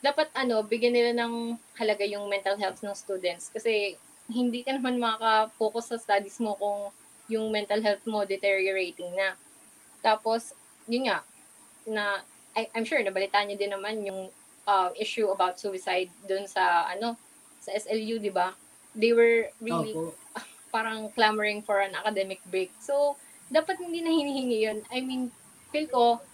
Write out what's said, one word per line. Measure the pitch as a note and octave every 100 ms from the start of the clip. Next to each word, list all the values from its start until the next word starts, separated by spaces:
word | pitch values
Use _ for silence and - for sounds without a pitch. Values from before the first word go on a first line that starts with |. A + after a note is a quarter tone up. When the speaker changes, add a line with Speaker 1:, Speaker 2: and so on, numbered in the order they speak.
Speaker 1:
Dapat, | C#4 D4 D4+
ano, | B3 C4 A3
bigyan | G#3+ A#3 A#3+ A#3+
nila | A#3+ A#3+
ng | A#3 A#3 A#3 A#3 - -
halaga | A3 G3+ G3+
yung | G3+ G3+
mental | G3 G3 G3+
health | G3 F#3
ng | G3+ G3
students | - F#3+ F3+ E3+ -
kasi | A3 A#3 G#3+ G3+ E3 - - -
hindi | A#3+ B3 A#3+
ka | B3
naman | C4+ B3 B3
makaka-focus | A#3 A3 A3+ A3 A3 - A3 A3+ A3+
sa | A3+
studies | - G3+ G3 -
mo | A3+ G3+
kung | G#3 G3+ G3+ - - - -
yung | A3 A3
mental | G#3+ G3+ G#3
health | G#3+ G3+
mo | - G#3+
deteriorating | G3+ F#3+ G3+ G3 F#3+ F#3+ F3+ E3 F3 F3+
na. | G3 - - - - - - -
Tapos, | A3+ G#3+ A3 A3+ - - _ - -
yun | A#3+ C4
nga, | F3 - - - - - - -
na, | G#3+ G#3 G3 - - -
I, | A3 A3+ A3+
I'm |
sure | A3 D4+
nabalitaan | G3 F#3+ G3 G3+ G3+
niyo | G3+
din | G3+
naman | G3 G3+ A3
yung, | G3+ F#3+ F#3+ - - -
uh, | - G3 F3+ -
issue | G#3+ - G#3
about | F#3+ F3+ F3+
suicide | G#3 F#3+ F#3+ F#3 F#3 -
dun | G3 F#3+ G3
sa, | - F#3 E3+ E3+
ano, | F3+ A#3 A#3 - - - -
sa | -
S | G3+ -
L | A3
U, | A3 A3+
di | G#3
ba? | F#3 F3+ - - - _
They | A3 A3+ A#3
were | A#3 A#3 A3 -
really | A3+ E3+ D3 D#3+
Speaker 2:
Opo. | E3 D#3+ - A3+
Speaker 1:
<laughs> | - - -
parang | A3+ A3+ A3 G#3+ A3+
clamoring | G#3+ G#3+ G#3+ G#3
for | G#3 G3+
an | G3 F#3
academic | G#3+ G#3 F#3+ F#3+ F3+
break. | F#3 F#3 -
So, | - C#4 C#4+ C#4+ - - -
dapat | D4 D#4+ F#4
hindi | F4 E4+
na | E4
hinihingi | D#4+ C#4+ C#4 B3+ A3+ G#3+
yun. | G#3+ -
I | B3+
mean, | C4 B3+ B3 - - - -
feel | D4+ D4+
ko | B3+ A#3+ A#3 -